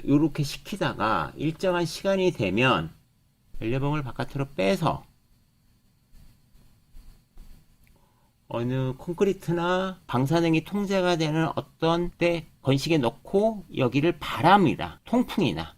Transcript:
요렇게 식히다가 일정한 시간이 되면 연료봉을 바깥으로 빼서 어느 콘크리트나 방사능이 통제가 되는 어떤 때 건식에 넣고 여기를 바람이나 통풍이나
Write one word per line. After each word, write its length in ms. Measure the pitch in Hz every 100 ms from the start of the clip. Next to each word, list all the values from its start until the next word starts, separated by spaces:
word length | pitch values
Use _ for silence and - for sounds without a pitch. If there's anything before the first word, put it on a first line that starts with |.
| -
요렇게 360 | 143 156 156
식히다가 880 | 139 - - 202 151 110 107 98 71 -
일정한 500 | 151 165 190 175 170
시간이 460 | - 196 196 185
되면 600 | 170 98 98 131 101 80 - _ _ _ _ _ -
연료봉을 420 | 113 131 143 151
바깥으로 480 | 131 110 123 139 139
빼서 500 | - 190 196 151 135 - _ _ _ _ _ _ _ _ _ _ - - - _ - - _ _ - - - _ - - - - _ _ _ _ _ _ _ -
어느 460 | 117 120 131 131 127
콘크리트나 1040 | - 165 196 190 - 170 175 185 190 185 -
방사능이 580 | 123 139 165 170 160
통제가 520 | 156 202 196 196 180 170
되는 320 | 160 156 160 -
어떤 540 | - _ 160 170 175
때 360 | - 170 170 160 -
건식에 380 | - 135 156 165
넣고 680 | 117 - - 196 220 214 -
여기를 440 | - 127 139 160 165
바람이나 800 | - - 151 202 160 90 85 - -
통풍이나 680 | - 117 - 147 80 80